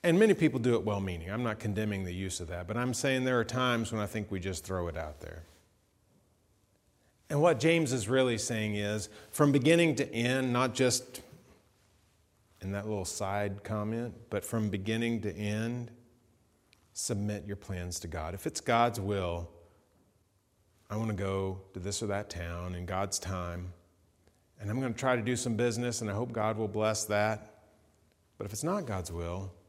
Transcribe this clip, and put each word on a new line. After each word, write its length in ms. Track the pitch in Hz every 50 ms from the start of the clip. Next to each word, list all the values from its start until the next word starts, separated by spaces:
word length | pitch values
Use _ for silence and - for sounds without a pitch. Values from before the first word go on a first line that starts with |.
| -
And 120 | 175 165 185
many 140 | 220 220 196
people 280 | - 165 151 123 131
do 140 | 113 127 117
it 100 | 107 82
well-meaning. 440 | 107 104 101 98 95 87 82 82 90
I'm 140 | 101 113 123
not 160 | 117 107 -
condemning 460 | - 110 101 101 107 104 104 98 95
the 100 | 90 87
use 240 | 90 95 95 92 -
of 80 | 87 80
that, 200 | 87 87 90 85
but 80 | -
I'm 180 | 117 123 127 120
saying 300 | - - 143 131 131 127
there 140 | 127 127 123
are 60 | 113
times 460 | - - 127 127 127 120 117 113 101
when 100 | 113 110
I 60 | 104
think 240 | 98 - 117 101 92
we 80 | 101 95
just 260 | 87 98 92 82 -
throw 220 | - 95 92 87
it 100 | 85 78
out 240 | 80 80 78 73 -
there. 240 | - - 80 80 80 - - _ _ _ _ _ _ _ _ _ _ _ _ _ _ _ _ _ _ _ _ _ _ _ _ _ _ _ _ _ _ _ _ _ _ _
And 120 | 151 143 151
what 180 | 175 160 113
James 320 | 113 160 165 170 160 127 127
is 160 | 127 101 98
really 300 | 131 131 131 127 117 110
saying 380 | - - 123 110 107 107 104
is, 340 | 104 104 101 107 110 101 - - - - -
from 220 | - - 151 143 139
beginning 440 | 143 120 151 165 170 170 165 139
to 140 | 123 139 - -
end, 360 | 113 117 123 131 131 131 127
not 220 | 120 123 127 131 107
just 480 | - 131 127 117 - - - - - - - - - - - - _ _ _ _ _ _ _ _ _ _ _ _ _ _ _ _ _ _ _ _ _ -
in 100 | 95 98
that 160 | 101 101 110
little 160 | 107 101 92
side 580 | - - - 104 95 98 101 104 104 95 101 -
comment, 500 | - 110 107 104 107 113 117 120 120 - - - -
but 140 | - 104 -
from 260 | - - 113 110 104
beginning 500 | 92 101 95 107 110 113 117 117 117 113 95
to 120 | 104 82
end, 560 | 85 107 101 104 107 113 117 120 123 120 117 - - - _ _ _ _ _ _ _ _ _ _ _ _ _ _ _ _ _ _
submit 500 | - - - 127 101 101 104 104 101 -
your 120 | 104 101
plans 440 | 98 - - 98 90 87 90 87 -
to 80 | - 85
God. 260 | 80 82 78 80 87
If 120 | 95 -
it's 140 | - - - -
God's 360 | - 120 117 117 120 107 104
will, 520 | 98 98 104 98 92 87 85 85 85 - - - - - _ _ _ _ _ _ _ _ _ _ _ _ _ _ _ _ _ _ _ _ _ _ _ _
I 80 | 104
wanna 160 | 107 113 110 104
go 480 | 92 101 95 95 98 98 95 92 92 95 - -
to 60 | 95
this 220 | 87 101 101 - 117
or 40 |
that 240 | 101 101 101 104 -
town 440 | - 87 87 85 85 85 87 90 90
in 120 | 87 90
God's 320 | 87 95 92 98 98 - -
time, 560 | - 90 95 92 87 87 85 87 87 90 87 - _ _ _ _ _ _ _ _ _ _ _ _ _ _ _ -
and 120 | 101 101
I'm 100 | 107 127
gonna 140 | 135 127 117
try 220 | - - 131 127
to 60 | 120 107
do 140 | 123 123
some 180 | 117 - 127 113
business, 460 | 104 120 120 113 110 123 123 117 -
and 100 | 113 107
I 40 | 98
hope 180 | 104 120 123 120
God 240 | 117 107 107 113
will 120 | 107 113 101
bless 360 | 98 104 107 110 110 107 -
that. 580 | - 104 104 107 110 110 104 - - - - _ _ _ _ _ _ _ _ _ _ _ _ _ _ _ _
But 80 | -
if 60 | 95 101
it's 100 | - -
not 220 | 160 190 208 175
God's 260 | 120 104 92 87 82 85
will 400 | 85 85 85 87 92 101 95 - - _